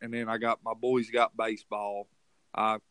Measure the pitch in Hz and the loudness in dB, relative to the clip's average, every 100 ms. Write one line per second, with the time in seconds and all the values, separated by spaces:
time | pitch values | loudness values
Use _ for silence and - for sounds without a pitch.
0 | 117 117 113 113 117 113 113 113 123 127 | -8 -6 -4 -2 0 0 -2 -4 2 2
1 | 110 120 113 113 113 107 - 104 104 101 | 2 2 2 2 -4 -4 -6 -6 -6 -8
2 | 101 _ _ _ _ - 110 110 - | -10 _ _ _ _ -2 0 0 -6